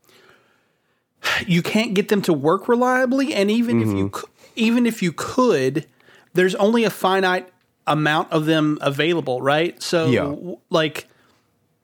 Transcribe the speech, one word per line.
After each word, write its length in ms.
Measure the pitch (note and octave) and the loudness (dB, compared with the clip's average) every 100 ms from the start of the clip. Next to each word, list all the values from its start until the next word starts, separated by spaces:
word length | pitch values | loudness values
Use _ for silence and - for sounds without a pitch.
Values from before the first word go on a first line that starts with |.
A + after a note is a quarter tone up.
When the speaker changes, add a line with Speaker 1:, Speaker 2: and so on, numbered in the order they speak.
| _ _ _ _ _ _ _ _ _ _ _ _ - - - | _ _ _ _ _ _ _ _ _ _ _ _ -6 -4 0
Speaker 1:
you 160 | F3 | 0
can't 320 | - G#3+ A#3 | 0 -2 0
get 140 | F#3+ G#3 | -2 0
them 120 | G#3 | 0
to 100 | F3 | 2
work 340 | D3+ C#3+ F#3+ - | 0 2 0 0
reliably. 640 | A#3+ B3 B3+ C4 C4+ C4+ | 0 2 2 0 0 0
And 160 | G#3+ G3+ | 0 0
even 300 | A3+ A#3 E3 | 2 2 0
if 60 | A2 | 0
you 60 | |
Speaker 2:
Mm-hmm. 140 | G2 G2 | 0 -4
Speaker 1:
cou-, 220 | - - _ - - | -6 -14 _ -14 -2
even 300 | A3+ A#3+ A#3 | 0 2 0
if 160 | A3+ | 0
you 80 | F3+ | -4
could, 720 | - - - B3+ D#3 C3 D3 - _ _ - _ | -4 -4 0 2 2 0 -2 -6 _ _ -20 _
there's 220 | E3+ F#3 G3+ | 0 0 2
only 280 | G3+ A#3 | 2 2
a 60 | G#3+ | 0
finite 580 | - F#3+ F#3+ F#3 F#3 F#3 _ _ _ - | 0 0 2 0 -2 -6 _ _ _ -2
amount 440 | D3+ D3+ D#3 F3 | 0 0 0 0
of 140 | D#3+ D#3 | -2 0
them 320 | D#3+ D3+ D3+ | 2 2 0
available, 600 | C#3+ C#3 D#3 E3+ C#3 B2+ | -2 -2 0 -2 -2 -4
right? 400 | C3 D3+ E3+ - | 0 0 0 -6
So, 260 | - F3 D3 | -4 0 2
Speaker 2:
Yeah. 140 | A2+ | 0
Speaker 1:
w-, 340 | E2 - F3 - - | 0 -6 -10 -14 -4
like, 380 | E3+ D#3 - - _ _ _ _ _ _ _ | 0 0 -4 -14 _ _ _ _ _ _ _